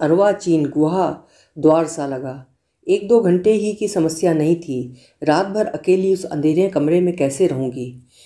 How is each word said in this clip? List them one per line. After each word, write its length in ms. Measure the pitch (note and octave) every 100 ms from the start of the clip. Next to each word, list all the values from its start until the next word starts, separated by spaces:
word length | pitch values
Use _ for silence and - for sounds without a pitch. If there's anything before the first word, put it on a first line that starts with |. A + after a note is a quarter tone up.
अर्वाचीन 640 | D#3 E3+ G3+ G3 F3 D#3+ C#3
गुहा 580 | D3 D#3 F#3 D#3+ - _ _ _ D#3
द्वार 300 | D3+ D#3+ D#3
सा 200 | D#3 C#3+
लगा। 380 | C3 C3+ C#3 - _ _ _ -
एक 200 | G3+ G3
दो 120 | A#3
घंटे 340 | F#3 F3+ G3
ही 200 | G#3+ G#3+
की 140 | G#3 G#3
समस्या 460 | F3+ D#3+ - F3+
नहीं 220 | D#3+ D#3 E3+
थी, 400 | - B2+ B2 - _ _
रात 240 | D3+ D3+ G3
भर 180 | G#3 G#3+
अकेली 480 | - - F#3 F#3+
उस 100 | F#3
अंधेरे 460 | - D3+ D#3 D#3+ F#3+
कमरे 320 | D#3+ D3 F3
में 140 | F3+ F3
कैसे 320 | C3+ C3+ F3+
रहूँगी? 560 | C3 C3 C3 B2 B2 _ _